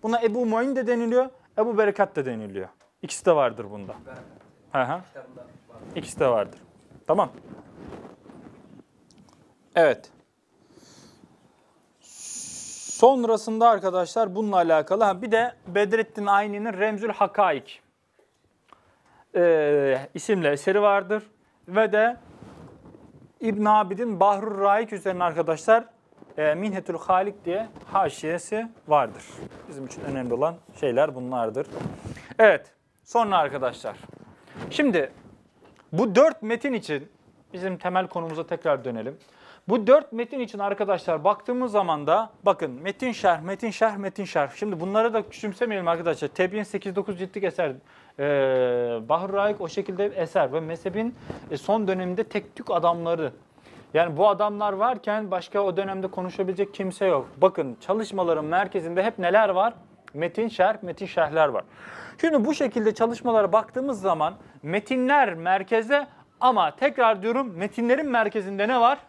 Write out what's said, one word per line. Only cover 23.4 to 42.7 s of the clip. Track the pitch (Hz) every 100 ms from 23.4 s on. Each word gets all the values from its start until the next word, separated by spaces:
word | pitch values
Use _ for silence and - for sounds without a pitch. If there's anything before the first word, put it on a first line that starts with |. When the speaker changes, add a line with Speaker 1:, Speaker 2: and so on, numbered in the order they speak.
Speaker 1:
İbn | 226 208
Abidin | 214 214 196 190 240 190
Bahrul | 196 202 214 196
Raik | 196 202 226
üzerine | 208 190 180
arkadaşlar, | 175 160 156 160 - 226 226 _ _ _ - -
e, | 151
Minhetül | 156 208 190 - 165
Halik | - 185 202 202
diye | 170 180 226 - -
haşiyesi | 190 175 - 156 170 - 214 226 - -
vardır. | 147 120 107 - - - - -
Bizim | 143 131
için | -
önemli | 151 135 123
olan | 120 151 170 - -
şeyler | 143 120 151
bunlardır. | 131 123 127 113 110 151 - - - - - - -
Evet, | 220 156 - _ _ _
sonra | _ 233 220 185
arkadaşlar. | 147 135 127 117 113 101 - - - - - - -
Şimdi | - 294 180 135 - - - _ _ - _ _
bu | 160 240
dört | 190 311 320
metin | 214 226 277
için | 240 - 147 147 _ _ _ _
bizim | 180 185 180
temel | 180 185 185
konumuza | 175 165 156 160
tekrar | 165 160 139
dönelim. | 127 117 110 151 _ _ - - -
Bu | 233 202
dört | 277 302
metin | 226 233 277
için | 240 208
arkadaşlar | 202 202 202 185 - 160
baktığımız | 160 208 - 247 254
zaman | 208 180 151 143
da | 180 220 _
bakın | - 185 156